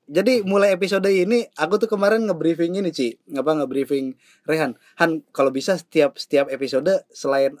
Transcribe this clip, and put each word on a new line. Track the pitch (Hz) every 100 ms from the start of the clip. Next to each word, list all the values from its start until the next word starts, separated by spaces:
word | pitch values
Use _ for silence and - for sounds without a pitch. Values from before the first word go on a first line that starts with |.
| -
jadi | 156 208 247
mulai | 190 196 202
episode | 180 185 196 196
ini | 190 180 240 - -
aku | 156 214
tuh | 220
kemarin | 202 202 226 214
nge-briefing | 165 160 165 170 196
ini, | 180
Ci. | - 120 - -
Apa, | 139 139 156
nge-briefing | 131 135 131 139 131 131 _ _ -
Rehan. | 160 139 113 _ -
"Han, | 165 160 _
kalau | - 135
bisa | 131 196 185
setiap, | - 160 143 -
setiap | - 143 139
episode | 135 135 131 156 190 -
selain | - 139 139 139 147